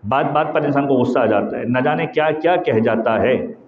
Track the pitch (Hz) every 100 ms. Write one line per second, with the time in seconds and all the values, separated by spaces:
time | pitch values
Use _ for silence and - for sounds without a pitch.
0 | 101 135 151 147 156 160 147 139 139 131
1 | 120 139 113 104 101 120 117 127 139 151
2 | 165 - 151 151 165 180 - 113 113 110
3 | 117 110 104 123 - -